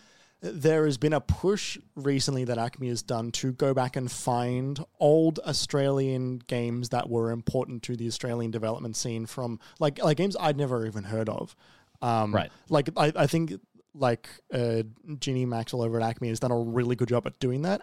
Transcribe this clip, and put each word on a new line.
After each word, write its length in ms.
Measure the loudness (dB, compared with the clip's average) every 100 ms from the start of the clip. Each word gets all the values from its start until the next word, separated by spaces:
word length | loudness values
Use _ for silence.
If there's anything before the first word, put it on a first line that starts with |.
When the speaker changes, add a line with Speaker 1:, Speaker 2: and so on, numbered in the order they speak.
| -20 _ _ _ -10
Speaker 1:
there 380 | 0 4 4
has 140 | 4 2
been 160 | 2
a 80 | 2
push 560 | 2 2 2 0 -2 -10 -12 -6
recently 480 | 0 0 0 -2
that 140 | -2 -2
acme 300 | -4 -4 -4
has 120 | -4
done 320 | -4 -4 -4
to 200 | -4 -4
go 200 | 0 2
back 240 | 2 0 -2
and 160 | -6
find 720 | -4 -2 0 0 -2 -4 -6 -10 2
old 380 | 6 6 6 2
Australian 1000 | -2 -2 0 0 2 2 0 0 -2 -6 -4
games 440 | -2 -2 -2 -2
that 180 | -4 0
were 220 | 0 0
important 520 | -2 -2 -2 -2 -6
to 120 | -8 -6
the 100 | -4
Australian 440 | -4 -4 -2 -2
development 440 | -2 -2 -4 -6
scene 300 | -6 -4 -4
from, 340 | -6 -6 -6 -8 -12 -2
like, 240 | 0 2
like, 140 | 2 4
games 180 | 2 0
I'd 200 | 0 2
never 260 | 0 0 -2
even 180 | -4
heard 260 | -4 -2 -2
of. 260 | -4 -8 -12 _ -20 _ _
Um, 320 | 0 2 2
Speaker 2:
Right. 180 | 0 -2 -6 0
Speaker 1:
like, 220 | 2 2
I, 160 | 2 2 4
I 100 | 2
think, 320 | 2 0 -4 -14 _ _
like, 340 | 0 0 0 -4 -20 -6
uh, 300 | -2 0 0 -2 -8 -12 -6
Ginny 280 | -2 0 0
Maxwell 340 | -2 -4 -2
over 180 | 0 0
at 80 | 0
acme 220 | -2 -4
has 120 | -2
done 100 | 0
a 100 | 0
really 340 | 0 0 0
good 140 | 0 2
job 180 | 2 0
at 120 | -2
doing 240 | -2 0
that. 180 | 0 -2